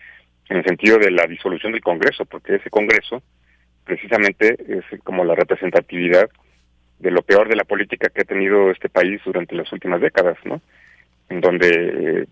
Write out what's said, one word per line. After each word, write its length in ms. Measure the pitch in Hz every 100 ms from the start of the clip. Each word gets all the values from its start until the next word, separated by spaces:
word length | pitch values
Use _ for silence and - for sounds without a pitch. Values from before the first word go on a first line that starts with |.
| - - _ _ -
en 100 | 190
el 60 |
sentido 340 | 95 87 107 113
de 140 | 101
la 140 | 90 85
disolución 480 | 82 98 85 107
del 80 | 113
Congreso, 420 | 90 82 139 - -
porque 300 | - - 98
ese 140 | -
Congreso 520 | 107 104 107 - 120 - _ _ _ _ _
precisamente 720 | - 90 101 107 101 - 107 117 -
es 180 | 98 - 101
como 220 | - 92 87
la 100 | 82
representatividad 920 | 87 92 92 87 - 90 87 87 110 _ _ _ _ _ _ _
de 120 | 92
lo 120 | 87
peor 260 | - 98 110
de 60 | 107
la 80 |
política 460 | 95 101 101 - 90
que 120 | 101
ha 40 | 95
tenido 460 | 98 98 104 98
este 160 | 92 -
país 320 | - 92 104 -
durante 300 | 92 85 85
las 160 | 85
últimas 260 | 98 92 87
décadas, 380 | 147 - 90 82 -
¿no? 160 | 147 - _ _ _ _ _ -
En 120 | -
donde, 260 | - - 87
eh, 580 | 85 87 80 80 85 82